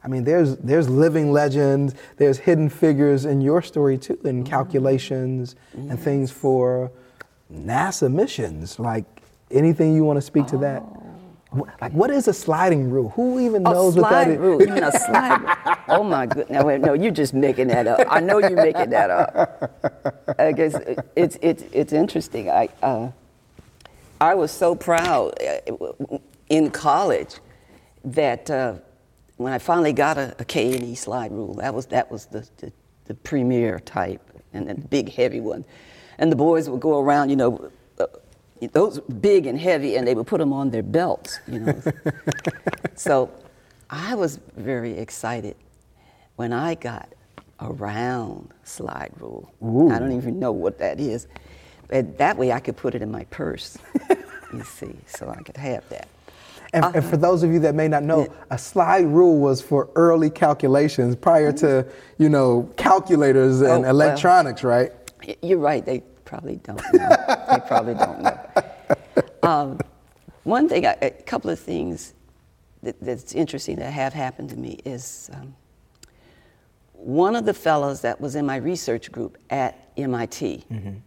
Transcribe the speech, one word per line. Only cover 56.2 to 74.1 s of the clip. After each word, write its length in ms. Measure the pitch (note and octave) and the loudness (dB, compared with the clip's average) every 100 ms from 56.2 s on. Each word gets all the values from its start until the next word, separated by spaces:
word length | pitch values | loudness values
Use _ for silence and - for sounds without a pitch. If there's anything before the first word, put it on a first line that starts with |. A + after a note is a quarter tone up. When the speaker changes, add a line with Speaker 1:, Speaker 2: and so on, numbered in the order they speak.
| - - - - - | -20 -20 -20 -20 -4
Speaker 1:
And, 100 | E3+ E3+ | 0 2
and 100 | F3 | 0
Speaker 3:
Uh-huh. 140 | C#3 | 0
Speaker 1:
for 80 | D#3+ | 2
those 260 | E3+ F3+ | 2 4
of 80 | E3+ | 2
you 60 | E3 | 4
that 160 | D#3 D3 | 2 2
may 120 | D#3 | 0
not 140 | D3+ | 0
know, 180 | D3 D#3+ | 2 2
Speaker 3:
Yeah. 60 | C#3 - - | 0 -6 -10
Speaker 1:
a 60 | B2 | -10
slide 480 | - G3 E3+ F#3+ E3+ | -4 0 2 4 4
rule 320 | D#3 F3+ D#3 | 6 6 6
was 220 | C#3 C3 | 4 0
for 280 | - C#3+ C3 - | 0 -2 0 4
early 340 | E3+ E3 D3+ | 4 6 2
calculations 840 | D3+ D#3 D3 C#3 C#3 D3 D3 A#2+ A#2+ | 2 0 2 2 4 2 0 0 0
prior 360 | - E3 D3+ | 4 4 4
to, 320 | C#3+ D#3 C3 C3 - - - | 2 2 2 0 -12 -20 2
you 120 | D#3 | 4
know, 400 | D3 C3 A#2+ A#2+ - | 6 4 2 0 -2
calculators 840 | - F#3+ F#3 E3 C#3+ C3+ C3 C3 | 4 4 4 4 6 6 6 4
and 80 | C3+ | 4
Speaker 3:
Oh, 120 | B2+ | 4
well. 80 | B2+ | 4
Speaker 1:
electronics, 720 | C3+ D3+ C#3+ F3+ F3+ D3 A#2 | 4 4 4 6 6 4 -2
right? 280 | B2+ A#2+ B2+ - - _ - | 2 2 2 -4 -20 _ -16
Speaker 3:
Y-, 80 | - | -12
you're 180 | E3+ F#3 | 0 2
right, 260 | C#3+ C#3+ - | 2 0 -2
they 160 | B2+ - - - | -6 -8 -20 -18
probably 300 | - - - | -16 -12 -12
don't 240 | - - G5 | -12 -12 0
know. 160 | F#4 G5 - - - - | 2 4 2 2 -4 2
They 100 | B3 - | 0 2
probably 260 | A#3 D#3+ | -2 0
don't 280 | A#2 - - | -2 -2 0
know. 160 | - - | -4 -4
<laughs> 1000 | - - - - - - - - - - | -4 -4 -4 -18 -4 -4 -2 -4 -4 -2
Um, 360 | F3 D3+ C#3+ C3+ - _ _ _ - - | 0 0 -2 -8 -10 _ _ _ -20 -12
one 240 | - A#3 D#4 | -2 2 2
thing, 200 | F3 B2 | 2 0
I, 100 | - | 0
a 80 | C3+ | -4
couple 400 | - - - G2 | -4 -8 -6 -4
of 80 | E2+ | -8
things 540 | - F2 D3+ E2 - _ _ _ _ _ _ _ | -6 -6 -6 -8 -14 _ _ _ _ _ _ _
that, 180 | - - | -14 -10
that's 340 | B2+ B2 - - | -10 -10 -8 -4
interesting 400 | D#3+ C3+ - - | -4 -6 -10 -10
that 140 | C3+ | -8
have 180 | D3 C3+ | -6 -6